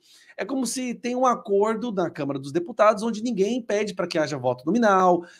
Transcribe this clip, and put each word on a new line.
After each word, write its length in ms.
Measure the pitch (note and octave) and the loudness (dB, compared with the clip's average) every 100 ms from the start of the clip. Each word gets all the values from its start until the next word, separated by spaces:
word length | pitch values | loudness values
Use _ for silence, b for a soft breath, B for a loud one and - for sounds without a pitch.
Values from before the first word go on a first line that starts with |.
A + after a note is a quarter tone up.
| b b b b | b b b b
É 80 | |
como 220 | F#3+ C4 A#3 | -6 -4 -4
se 280 | C4 B3+ | -4 -6
tem 200 | A#3 A#3+ | -6 -6
um 120 | B3 B3+ | 0 2
acordo 640 | A#3+ - G3 G#3+ A3 A#3+ | 0 0 2 2 0 -4
na 180 | F#3+ E3+ | -2 -4
Câmara 280 | - C#3+ C#3 | -2 -6 -6
dos 120 | C#3 | -4
Deputados 520 | D3 F3 E3+ G#3+ A3 | -4 -4 2 4 4
onde 200 | A3+ G#3 | 0 -4
ninguém 380 | A#3 G#3+ G3 B3 | -4 -2 0 -2
pede 340 | A#3 G#3 G#3+ | -2 -2 -2
pra 120 | F#3 F3 | -4 -4
que 120 | E3+ | -2
haja 200 | D3+ C#3+ | -2 -2
voto 260 | B2+ B2 | -2 -2
nominal, 600 | D#3 G#3+ A3+ F#3+ F#3 F3 F3 B | 0 2 4 6 6 4 0 B